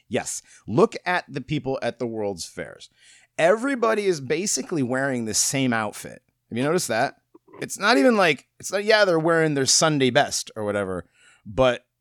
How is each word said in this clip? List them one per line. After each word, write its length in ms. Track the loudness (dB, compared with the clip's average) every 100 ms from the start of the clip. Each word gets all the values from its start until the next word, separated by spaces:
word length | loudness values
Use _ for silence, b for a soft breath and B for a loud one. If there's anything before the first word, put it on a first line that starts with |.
| b
Yes. 340 | -6 -6 -10 -14 b b
Look 300 | 2 2 0 -4
at 180 | -4 -4
the 120 | -10
people 360 | -6 -6 -4 -4
at 160 | -6 -6
the 80 | -6
World's 400 | -4 -4 -6 -10
Fairs. 420 | -12 -12 -14 -20 b b b b 0
Everybody 680 | 2 4 0 0 0 0 0
is 140 | 0
basically 640 | -2 -2 -2 -4 -4 -2
wearing 420 | 0 0 -2 -2
the 100 | -2
same 380 | -2 0 0 0
outfit. 500 | 0 -2 -8 -14 -16 _ _ -10
Have 80 | -4
you 60 |
noticed 240 | 0 0 0
that? 280 | -2 -2 -4 _ _ _ -14
It's 180 | -12 -4
not 200 | 0 4
even 180 | 4 4
like, 300 | 4 2 -4 -16
it's 140 | -6
not, 120 | -2
yeah, 200 | 2 4
they're 140 | 4 4
wearing 360 | 2 2 2
their 120 | 2 2
Sunday 440 | 2 2 2 2
best 400 | 2 2 -2 -8 -8
or 80 |
whatever, 400 | -4 -2 -2 -6 -10 b b b b
but 400 | 0 2 2 _ _